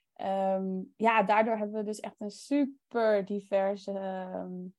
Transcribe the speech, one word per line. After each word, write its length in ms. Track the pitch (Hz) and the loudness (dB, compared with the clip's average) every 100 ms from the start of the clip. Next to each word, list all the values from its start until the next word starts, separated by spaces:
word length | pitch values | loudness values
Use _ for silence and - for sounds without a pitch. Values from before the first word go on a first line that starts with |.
| _ - | _ -10
ehm, 500 | - 196 190 190 190 190 185 - | -4 0 0 0 0 -4 -6 0
ja, 280 | 220 226 | 2 4
daardoor 340 | 196 214 226 220 | 6 6 4 2
hebben 180 | 208 214 | -2 -4
we 40 | |
dus 160 | 208 208 | -4 -6
echt 160 | - - | -8 -10
een 100 | 208 | -12
super 920 | 208 - 285 277 - _ 233 220 208 190 | -10 -2 0 0 -4 _ 0 4 4 2
diverse, 640 | 202 196 196 190 202 196 | -4 0 0 2 -2 -6
ehm, 600 | 196 190 190 185 185 185 180 180 | -6 -4 -6 -6 -6 -6 -8 -10